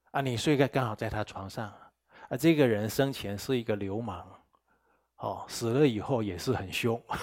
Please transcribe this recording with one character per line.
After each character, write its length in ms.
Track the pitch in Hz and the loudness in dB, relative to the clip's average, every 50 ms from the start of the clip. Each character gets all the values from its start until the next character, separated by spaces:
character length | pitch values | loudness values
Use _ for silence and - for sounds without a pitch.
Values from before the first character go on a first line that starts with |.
| _ _ - | _ _ -4
啊， 100 | 143 139 | -4 -2
你 120 | 135 120 | -2 -2
睡 220 | 113 - 160 151 | 0 2 2 4
在， 100 | 131 139 | 4 4
刚 200 | 127 - 139 127 | 4 2 0 -2
好 80 | 113 107 | -2 -4
在 160 | - 113 107 | -4 -6 -4
他 120 | - 110 104 | -4 -4 -6
床 280 | - - - 98 98 | -6 -8 -12 -12 -10
上 160 | - - 113 | -10 -8 -10
啊。 680 | 101 - - - - _ _ _ _ _ - - - 131 127 | -10 -10 -16 -20 -20 _ _ _ _ _ -20 -12 -8 -4 2
这 160 | 135 165 165 | 4 6 6
个 120 | 147 143 | 8 6
人 220 | 123 110 101 107 110 | 6 4 2 0 0
生 240 | - - 135 139 131 | 2 2 0 0 0
前 240 | - - 101 101 | -4 -6 -6 -6
是 220 | 101 - - 135 123 | -6 -4 -2 -2 0
一 40 | 113 | 0
个 120 | - 107 | 0 -2
流 240 | 101 101 95 98 110 | -2 -2 -2 -4 -4
氓， 260 | 120 113 92 87 87 92 - - _ _ _ _ _ _ _ _ _ _ _ _ _ _ _ | -4 -6 -8 -10 -12 -16 -20 -20 _ _ _ _ _ _ _ _ _ _ _ _ _ _ _
哦， 280 | - - 107 98 - - - | -8 -6 -6 -6 -6 -8 -10
死 220 | - - 117 117 | -8 -4 -2 0
了 160 | 117 135 156 | 4 6 4
以 140 | 139 113 104 | 4 4 2
后 220 | 90 - 139 117 110 | -2 -2 -2 -2 -2
也 160 | 101 90 87 | -2 -4 -4
是 140 | - 135 120 | -2 -2 -2
很 200 | 95 98 90 - | -2 -2 -4 -4
凶， 280 | - - 117 113 - - - - - | -2 0 0 -2 -2 -4 -6 -8 -6